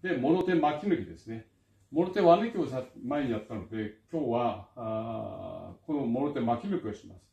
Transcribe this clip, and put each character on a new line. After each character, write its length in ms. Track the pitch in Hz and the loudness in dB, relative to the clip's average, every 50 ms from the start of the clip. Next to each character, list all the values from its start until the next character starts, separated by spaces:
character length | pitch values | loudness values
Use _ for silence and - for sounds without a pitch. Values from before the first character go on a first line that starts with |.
で、 160 | - 185 165 | -2 -2 -2
も 140 | 127 120 147 | 2 4 4
ろ 140 | 170 185 180 | 4 4 4
手 100 | 185 185 | 4 4
巻 280 | 165 151 147 151 - | 4 4 4 2 2
き 40 | 202 | 0
抜 180 | 202 175 - 98 | 0 0 0 0
き 60 | - | -8
で 80 | 82 - | -12 -16
す 80 | - | -12
ね。 220 | 110 113 113 - _ _ _ _ _ _ _ _ _ | -10 -10 -10 -10 _ _ _ _ _ _ _ _ _
も 140 | 135 156 180 | 0 2 2
ろ 60 | 180 | 2
手 100 | 185 208 | 2 6
輪 180 | 185 170 170 196 | 8 8 8 8
抜 140 | 226 233 | 6 0
き 40 | - | 0
を 120 | 190 156 123 | -2 -2 -2
さ、 160 | 127 131 127 - - - - | -2 -6 -6 -6 -14 -10 -6
前 200 | 120 143 147 139 | -2 -2 0 0
に 80 | 123 | 0
や 60 | 113 104 | -2 -2
っ 100 | - - | -4 -6
た 60 | 117 | -8
の 140 | 107 90 - | -8 -8 -8
で、 260 | 110 110 107 107 - _ _ _ | -6 -6 -6 -6 -8 _ _ _
今 100 | - 160 | -4 -4
日 60 | 151 - | -2 0
は、 400 | 117 120 123 117 101 - 95 - _ | 0 2 2 0 -2 -4 -10 -16 _
あ 960 | 120 117 110 110 110 110 113 113 110 107 98 - 92 - 92 - - - 92 | -10 -8 -4 -4 -4 -4 -4 -6 -6 -8 -8 -10 -10 -12 -12 -12 -12 -12 -14
ー、 140 | 90 - _ - | -16 -16 _ -4
こ 60 | 151 | -2
の 120 | 143 131 | -2 0
も 200 | 117 117 127 143 | 0 0 0 0
ろ 60 | 147 | -2
手 60 | 143 139 | -2 0
巻 300 | 117 117 120 120 - 202 | 0 0 0 0 0 -2
き 20 | |
抜 100 | 196 - | -2 -2
き 40 | - | -2
を 80 | 104 101 | -6 -8
し 140 | - - - | -8 -14 -18
ま 80 | - | -20
す。 40 | - _ _ | -20 _ _